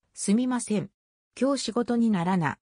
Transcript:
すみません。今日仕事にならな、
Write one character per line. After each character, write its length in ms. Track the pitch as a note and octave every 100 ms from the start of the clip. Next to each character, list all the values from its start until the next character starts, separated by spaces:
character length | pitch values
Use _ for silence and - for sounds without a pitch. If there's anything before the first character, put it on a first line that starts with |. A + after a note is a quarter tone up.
| _
す 220 | - - A3
み 100 | B3+
ま 140 | B3
せ 180 | - G#3
ん。 140 | - _ _ _ _ -
今 180 | C4+ C#4
日 60 |
仕 100 | -
事 220 | A#3 A#3+ A#3+
に 160 | A3+
な 120 | G3
ら 140 | E3+ F#3+
な、 220 | C#3+ -